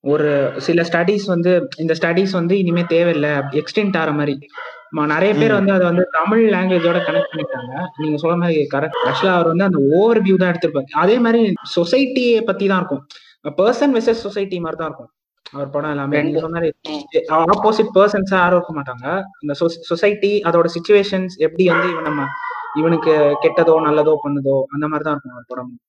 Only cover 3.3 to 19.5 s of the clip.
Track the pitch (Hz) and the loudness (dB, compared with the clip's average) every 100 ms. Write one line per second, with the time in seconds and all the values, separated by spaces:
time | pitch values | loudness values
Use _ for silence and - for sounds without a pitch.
3.3 | 147 139 139 147 - 208 180 160 147 147 | -2 -2 -4 -2 -2 0 0 0 -2 -2
4.3 | 139 - - - - - 160 147 156 196 | -4 -10 -16 -16 -18 -10 -4 -2 2 2
5.3 | 208 226 208 196 190 180 175 180 160 175 | 2 2 2 2 2 2 2 0 0 2
6.3 | 220 220 185 185 180 170 170 - - - | 2 4 2 0 2 2 0 0 -2 -2
7.3 | 156 147 131 123 143 139 - 156 147 165 | -6 -8 -8 -8 -10 -10 -6 -4 -2 -2
8.3 | 175 175 156 143 139 156 - - 143 190 | 0 0 0 0 -2 -4 -2 -2 0 0
9.3 | 180 165 165 196 160 139 165 220 226 190 | 2 2 2 2 2 2 4 4 2 2
10.3 | 185 180 170 165 143 135 151 180 247 233 | 2 2 0 -2 -4 -4 0 2 2 4
11.3 | 233 220 - - - 175 254 262 262 240 | 4 2 -2 -4 -2 2 2 2 0 2
12.3 | 226 220 190 196 185 180 139 - - _ | 2 0 -2 0 0 -2 -8 -8 -20 _
13.3 | _ 151 147 208 240 294 240 226 226 202 | _ -8 0 0 2 2 2 0 -2 -4
14.3 | 202 196 185 165 156 160 143 120 _ _ | -6 -6 -6 -6 -8 -8 -10 -20 _ _
15.3 | _ - 135 139 147 151 143 139 147 151 | _ -18 -10 -6 -4 -4 -4 -2 0 0
16.3 | 151 165 170 165 - 156 151 - 160 - | -2 -4 -4 -4 -4 -12 -12 -2 -2 0
17.3 | 160 165 202 226 220 208 185 208 208 190 | 0 2 2 2 0 2 4 4 2 0
18.3 | 190 175 180 - 156 135 123 131 185 190 | 2 4 2 0 -10 -10 -10 -6 -6 -8
19.3 | _ 147 | _ -10